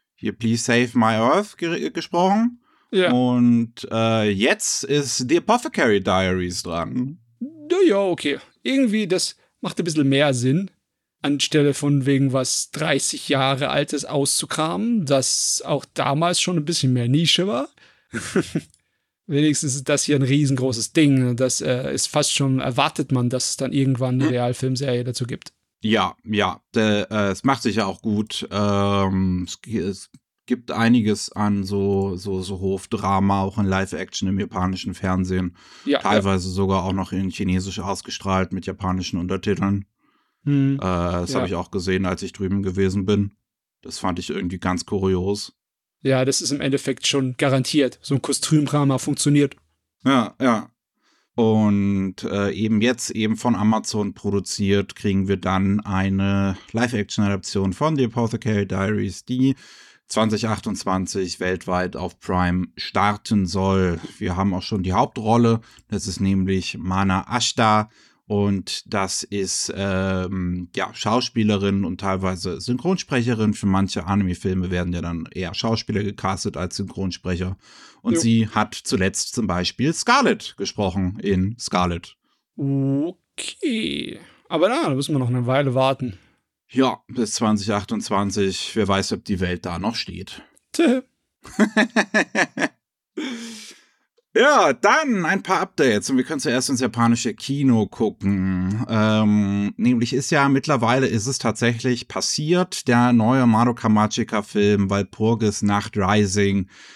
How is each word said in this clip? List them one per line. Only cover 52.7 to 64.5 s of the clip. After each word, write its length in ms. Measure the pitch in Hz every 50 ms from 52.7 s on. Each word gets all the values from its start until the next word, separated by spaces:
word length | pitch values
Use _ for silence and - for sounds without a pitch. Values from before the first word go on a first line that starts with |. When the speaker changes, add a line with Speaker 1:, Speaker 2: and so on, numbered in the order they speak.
| 113 104
Speaker 1:
jetzt, 320 | 107 123 127 - - -
eben 240 | - 110 110 110 110
von 180 | 107 - 123 117
Amazon 600 | 92 107 107 110 110 107 - - 107 104 101 95
produziert, 840 | - - 101 98 101 95 - - - 104 98 98 101 101 - -
kriegen 320 | - - 104 95 98 95 95
wir 80 | 98
dann 460 | 92 - 95 95 95 98 98 98 104
eine 760 | - - 98 95 95 98 98 98 98 98 98 98 98 - 190 - - -
Live-Action-Adaption 1000 | - 113 123 117 127 104 101 - - - 107 101 101 92 - - - 101 98 98 92
von 240 | - 147 156 160 139
The 80 | 131
Apothecary 600 | 113 113 123 117 110 120 110 - 117 107 101 98
Diaries, 600 | 95 98 95 98 101 107 104 101 98 87 - -
die 300 | - 127 127 131 135 135 - - - - - - - _ _ _ _
zwanzig 400 | - 107 110 107 107 101 113 110
achtundzwanzig 920 | 107 92 - 110 101 92 - 98 95 95 92 - - 101 95 87 87 -
weltweit 560 | 92 92 92 87 - 95 90 90 92 92 - -
auf 200 | - - - _
Prime 480 | - - 95 90 90 87 87 92 87 - - -
starten 680 | - - - 98 98 104 104 104 - - 113 104 95
soll. 540 | 85 92 98 95 95 95 95 92 90 85 82 - - - -
Wir 200 | 107 98 87 92
haben 160 | 98 101